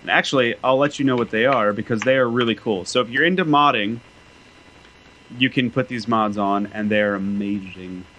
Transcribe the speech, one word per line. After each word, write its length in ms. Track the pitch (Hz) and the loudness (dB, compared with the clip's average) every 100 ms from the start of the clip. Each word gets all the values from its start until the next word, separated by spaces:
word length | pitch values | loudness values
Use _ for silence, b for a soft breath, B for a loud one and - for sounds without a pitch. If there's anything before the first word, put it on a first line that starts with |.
and 80 | 90 | 0
actually, 460 | 131 185 139 117 - | 0 2 2 0 0
I'll 140 | 127 135 | 0 2
let 220 | 147 143 | 2 0
you 60 | 135 | 0
know 100 | 127 | 2
what 140 | 117 | 0
they 140 | 110 123 | 0 2
are 280 | 131 104 | 2 2
because 280 | 104 107 113 | 0 -4 -2
they 140 | 127 131 | 2 2
are 120 | 123 | 2
really 260 | 120 117 110 | 0 0 -2
cool. 300 | 120 98 87 | -2 -4 -2
So 160 | 127 | -2
if 80 | 117 | 0
you're 160 | 127 160 | 0 0
into 180 | 185 170 | 2 2
modding, 540 | 143 147 123 101 117 - - - - - - - - - - - - - 120 | 4 4 2 -2 -6 -12 -20 -20 -20 -20 -20 -20 -20 -20 -20 -20 -20 -20 -2
you 120 | 131 | 0
can 200 | 131 123 | 2 0
put 200 | 131 127 | -2 -4
these 180 | 123 110 | -6 -2
mods 300 | 113 107 104 | 0 0 0
on, 300 | 101 101 101 | 0 0 -2
and 160 | 107 107 | -4 -2
they're 260 | 107 104 101 | 0 0 0
amazing. 920 | 98 101 101 101 95 90 92 92 90 | -4 -4 -4 -4 -8 -14 -14 -14 -14